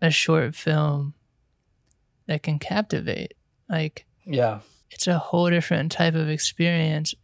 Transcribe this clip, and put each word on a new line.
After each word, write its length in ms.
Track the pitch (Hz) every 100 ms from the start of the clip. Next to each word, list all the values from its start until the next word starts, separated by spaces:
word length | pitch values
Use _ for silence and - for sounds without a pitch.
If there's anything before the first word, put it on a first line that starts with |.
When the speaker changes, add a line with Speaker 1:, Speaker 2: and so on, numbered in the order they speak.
Speaker 1:
a 80 | 165
short 440 | 151 - 160 127
film 600 | - - 156 151 143 143 - _ _ _ _ _ _ _ _ _ _ -
that 160 | 151
can 160 | - 151
captivate? 760 | - 196 214 - 151 - - _ _ _ -
Like, 360 | 165 156 - - _ -
Speaker 2:
Yeah. 340 | 139 117 104 - _ _
Speaker 1:
it's 160 | - -
a 120 | 170
whole 300 | - 170 175
different 400 | 175 - - 160
type 220 | - 170
of 140 | 160 156
experience. 880 | 156 - - 170 170 160 156 156 -